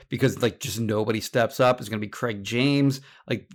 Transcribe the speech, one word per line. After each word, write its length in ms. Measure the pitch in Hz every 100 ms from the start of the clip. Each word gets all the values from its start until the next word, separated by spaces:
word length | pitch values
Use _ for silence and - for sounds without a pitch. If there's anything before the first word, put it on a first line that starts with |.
| -
Because, 320 | 117 131 131
like, 180 | 117 -
just 180 | 104 101
nobody 440 | 110 107 110 110
steps 360 | - 127 113 -
up. 220 | 127 127
It's 80 | 104
gonna 120 | 107
be 60 | 104
Craig 360 | - 123 104
James. 560 | 98 117 139 143 139 139 - - -
Like, 220 | 110 -